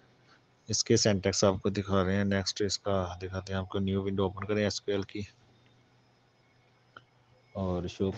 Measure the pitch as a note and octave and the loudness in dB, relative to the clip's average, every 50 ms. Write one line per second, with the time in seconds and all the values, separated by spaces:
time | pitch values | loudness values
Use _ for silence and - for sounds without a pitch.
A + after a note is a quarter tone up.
0 | - _ _ _ _ - - - _ _ _ _ _ - A2 - - - A#2 G#2+ | -20 _ _ _ _ -20 -20 -20 _ _ _ _ _ -4 -4 -2 4 4 4 6
1 | - A2+ G2+ F#2 F#2 G2 F#2 - G#2+ G2 F#2+ G2 - G2+ G2 G#2 F#2+ F#2+ G2 G2 | 6 4 2 4 2 0 2 4 4 4 4 2 0 -2 -2 -2 -2 2 2 2
2 | F2+ F#2 F#2+ G2+ G2+ G2 G2 G2 F#2+ - - - G#2 F#2+ - - - G2+ G2 F#2+ | 2 2 2 0 2 2 0 0 0 -2 -2 -2 -2 -2 -2 -4 -2 -2 0 0
3 | F2+ F2 F2 F2 F#2+ F2+ F#2 F#2+ F#2+ F#2+ F#2+ F#2+ F#2 F#2+ - G2+ G2 F#2+ F#2+ G2 | 0 -2 -6 -8 -10 -8 -6 -8 -6 -4 -4 -4 -4 -2 -2 -2 0 0 0 0
4 | F#2+ G2 G2 G2 G2 F#2 F#2+ G2 G2 G2+ G#2 G#2+ G#2 G2 - - - G2+ G2+ G2 | 0 -2 0 0 0 -2 -2 -4 -4 -2 0 0 0 0 -2 -4 -4 -2 -2 -2
5 | F#2+ - - G#2 G#2 - - _ - - - _ _ _ _ _ _ _ _ _ | -2 -4 -8 -10 -10 -10 -14 _ -20 -20 -20 _ _ _ _ _ _ _ _ _
6 | _ _ _ _ _ _ _ _ _ _ _ _ _ _ _ _ _ _ _ - | _ _ _ _ _ _ _ _ _ _ _ _ _ _ _ _ _ _ _ -20
7 | - _ _ _ _ _ _ _ _ _ - G2+ F#2+ F#2 F2+ F2 F2 F2+ - - | -20 _ _ _ _ _ _ _ _ _ -6 -4 -2 -2 -2 -2 -2 -4 -4 -2
8 | G2 F#2+ F#2 | -2 -2 0